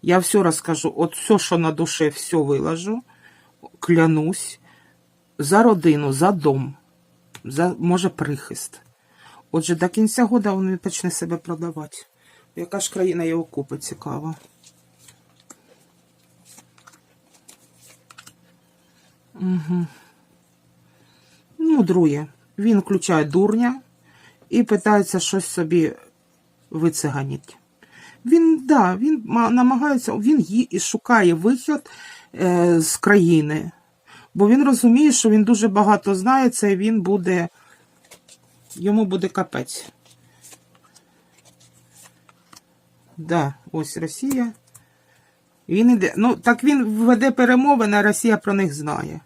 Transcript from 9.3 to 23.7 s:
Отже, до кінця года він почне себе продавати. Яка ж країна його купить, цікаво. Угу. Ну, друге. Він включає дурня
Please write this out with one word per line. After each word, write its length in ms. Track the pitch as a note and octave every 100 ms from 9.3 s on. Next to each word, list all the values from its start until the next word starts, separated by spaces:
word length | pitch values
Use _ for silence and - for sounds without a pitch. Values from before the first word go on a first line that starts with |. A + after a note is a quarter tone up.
| - _
Отже, 240 | D#3+ D#3+ E3+
до 140 | F3
кінця 340 | A3 A3 -
года 320 | A#3+ A#3+ G#3 F#3+
він 220 | F#3+ F#3
почне 340 | G3+ - F3+
себе 260 | - E3 E3+
продавати. 600 | E3+ E3 E3+ D#3 D3+ - - _ _ _ _ -
Яка 240 | F3 G3
ж 140 | F#3+
країна 300 | G#3 F#3 E3+
його 200 | E3 E3
купить, 400 | D#3+ - C#3 C3+
цікаво. 520 | - C3+ - C#3+ D#3 D#3+ _ _ _ _ _ _ _ _ _ _ _ - _ _ _ _ _ _ _ _ _ - _ _ _ _ _ _ _ _ _ - _ _ _ _ _ - - _ _ _ _ _ _ _ _ _ _
Угу. 520 | - F#3 F#3 D#3 F3 E3+ - _ _ _ _ _ _ _ _ _ _ _ _ _ _ _ _
Ну, 260 | D#4+ D4+
друге. 440 | F#3 F3+ D#3+ C#3+ D3+ _ _ -
Він 220 | G#3 G#3
включає 460 | F#3 F#3+ - E3 D#3
дурня 560 | D3+ G3+ A3 A#3+